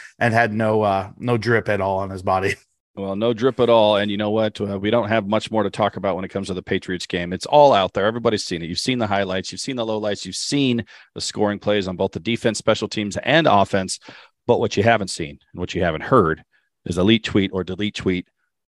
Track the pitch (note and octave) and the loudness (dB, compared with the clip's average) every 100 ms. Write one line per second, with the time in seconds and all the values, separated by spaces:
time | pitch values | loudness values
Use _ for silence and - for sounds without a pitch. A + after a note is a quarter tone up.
0 | - _ A#2+ A2+ A2+ G#2+ A2 G#2+ G#2 F#2+ | -20 _ 2 4 2 2 0 2 2 0
1 | F#2+ - B2 A#2+ A2+ A2+ A2 G2+ F#2+ F#2+ | -4 -6 -2 0 2 2 2 -2 0 -2
2 | G2 F#2+ F#2+ F#2 G2 - _ _ _ - | -4 -6 -2 0 0 -4 _ _ _ -10
3 | G2 G2 A#2 A2 C3 B2 A#2 A2+ G#2+ G2+ | -6 -2 -2 2 0 2 4 6 6 4
4 | G#2 G2+ G#2 A2 A2 - G2+ G2 G#2 A#2 | 0 -2 0 0 0 -2 -6 -2 0 0
5 | G#2 A2+ G2 A2 - A2 G2+ - G2+ - | 2 0 0 -2 0 -2 -2 0 -2 0
6 | G2 F2+ F#2+ G2 F#2+ F#2 - F#2+ - F2 | -4 -4 -6 -8 -6 -8 -4 -4 -4 -8
7 | - F2 F2 F#2 - D3 C#3+ G#2 F#2 G2+ | -6 -6 -4 -8 2 6 6 4 2 0
8 | G2+ A#2+ A#2 G#2 - E2+ E2 F2 - B2+ | 0 0 0 0 -4 -6 -6 -6 -4 -2
9 | G#2 G2+ F#2+ F#2+ - - - B2+ A2 G#2+ | -2 -2 -2 -4 -6 -10 -8 -6 -4 -4
10 | G#2 G2 F#2 - - C#3+ C3+ A#2 G#2+ - | -4 -6 -8 -8 -2 0 2 0 -4 -14
11 | - - - G#2+ G#2 G2 G#2 G#2 F#2+ F2+ | -18 -10 -8 -2 -2 -2 -2 0 -2 -2
12 | G2 - F#2+ A#2 A#2+ G#2 - G#2+ G#2+ - | -4 -2 -4 -2 -2 0 0 0 -2 -4
13 | G#2 - - D#3 D3+ G2+ G2 G2 F#2 - | -4 -4 0 2 4 4 4 0 -2 -8
14 | - - - _ - A2 A2 - A2 A2+ | -12 -20 -20 _ 0 2 2 2 4 2
15 | F#2+ - D2+ - _ F2 F2+ F2 F2 D#2+ | 0 -6 -8 -10 _ -10 -6 -2 -2 -2
16 | - C3 E2 D#2 _ _ _ _ - F2+ | 2 4 4 0 _ _ _ _ -6 0
17 | G2 A2+ - G#2+ F#2+ F#2 F2+ F#2 G#2 - | 4 2 2 0 0 -4 -6 -6 -6 -4
18 | G2+ F2+ - _ _ _ | -2 -2 -6 _ _ _